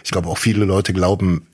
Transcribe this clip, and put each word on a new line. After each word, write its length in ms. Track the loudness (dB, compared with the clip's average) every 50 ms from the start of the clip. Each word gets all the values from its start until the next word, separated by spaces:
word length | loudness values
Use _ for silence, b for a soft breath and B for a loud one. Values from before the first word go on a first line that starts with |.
| B
Ich 80 | -6 -4
glaub, 140 | -4 -4 -4
auch 100 | -4 -2
viele 260 | 0 0 2 2 2
Leute 260 | 2 2 0 0 0 0
glauben, 560 | 0 2 2 2 2 0 0 0 0 -4 _